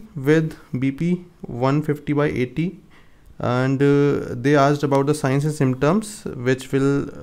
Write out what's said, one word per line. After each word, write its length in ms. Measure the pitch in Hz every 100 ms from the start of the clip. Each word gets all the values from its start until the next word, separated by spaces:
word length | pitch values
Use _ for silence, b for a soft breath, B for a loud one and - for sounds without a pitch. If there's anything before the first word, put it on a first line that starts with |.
| -
with 440 | 147 135 156 160 - - 127
B 140 | 135
P 340 | 135 170 180 - -
one 420 | - 120 131 147
fifty 300 | 156 147 -
by 140 | 143 147
eighty, 560 | 117 127 156 175 175 b b b b b -
and, 420 | 117 123 131 135
uh, 440 | 143 143 143 135 -
they 260 | 123 135 147
asked 260 | 139 143
about 220 | 139 139 139
the 100 | 147
signs 300 | 135 139 151
and 80 |
symptoms 720 | 151 131 127 143 202 214 - -
which 440 | 127 123 131 -
will, 340 | 135 139 143 143 -